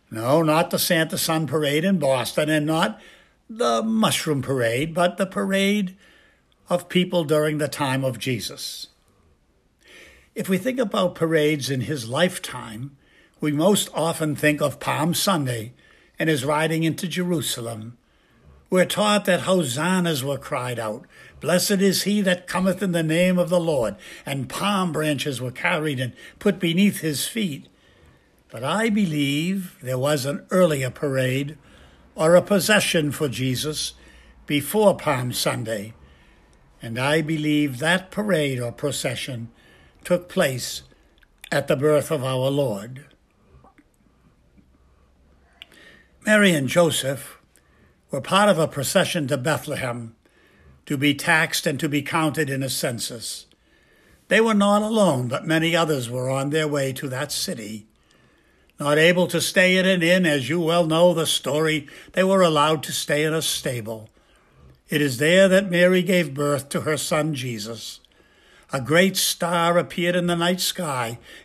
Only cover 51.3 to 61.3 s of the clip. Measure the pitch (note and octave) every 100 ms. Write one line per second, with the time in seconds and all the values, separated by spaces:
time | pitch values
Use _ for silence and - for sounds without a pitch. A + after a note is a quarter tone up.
51.3 | D#3+ D#3+ - F3 C#3 D#3+ D3 C#3+ E3+ D#3
52.3 | D#3 D3 C3+ C3+ - D3+ A#2+ - A#2 G#2
53.3 | - - _ _ _ _ _ _ _ -
54.3 | G#3 A3+ G#3 G3+ G3+ G#3+ A3 F#3+ C3+ B2
55.3 | C3+ - D#3+ E3 E3 E3 D3 A#2 B2+ B2+
56.3 | C3+ C#3 D#3 D#3 D3 C3+ B2+ C#3+ B2+ C#3+
57.3 | - - D3 G#2 G#2+ - _ _ _ _
58.3 | _ _ _ _ - D3 D3 D#3+ F3 F3
59.3 | F3 C#3+ - F#3 F#3 F#3 F#3 E3 F#3 F3
60.3 | D3 B2+ E3+ D#3+ E3+ E3 D#3+ F3 E3 D3+